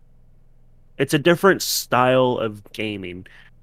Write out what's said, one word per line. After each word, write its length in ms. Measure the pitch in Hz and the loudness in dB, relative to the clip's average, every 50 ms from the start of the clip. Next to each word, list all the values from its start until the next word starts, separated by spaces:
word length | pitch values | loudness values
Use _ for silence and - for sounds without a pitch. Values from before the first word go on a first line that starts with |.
| - _ - - - - - - - - - - - - - - - - - - | -20 _ -20 -20 -20 -20 -20 -20 -20 -20 -20 -20 -20 -20 -20 -20 -20 -20 -4 -4
it's 160 | 139 - - | -2 -2 -2
a 40 | 151 | 0
different 440 | 131 170 175 165 - 196 165 110 | 2 2 2 4 4 4 4 4
style 760 | - - - - - - - 120 127 127 131 131 127 123 123 - | -2 -6 -6 -6 -4 0 2 2 4 4 4 4 2 2 0 -2
of 340 | - 110 107 104 104 - | -4 -6 -8 -12 -18 -16
gaming. 540 | - - 107 107 104 98 92 90 87 90 92 - - - - - - - | -10 -8 -8 -6 -6 -8 -10 -12 -14 -14 -18 -20 -20 -20 -20 -20 -20 -20